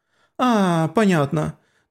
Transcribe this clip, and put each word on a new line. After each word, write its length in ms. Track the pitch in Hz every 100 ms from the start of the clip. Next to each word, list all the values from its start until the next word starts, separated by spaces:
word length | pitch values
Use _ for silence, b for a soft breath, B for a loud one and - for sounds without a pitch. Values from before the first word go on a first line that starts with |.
| _ _ _ -
«А, 500 | 247 214 185 165 156
понятно. 680 | 226 202 160 139 156 151 - _ _ _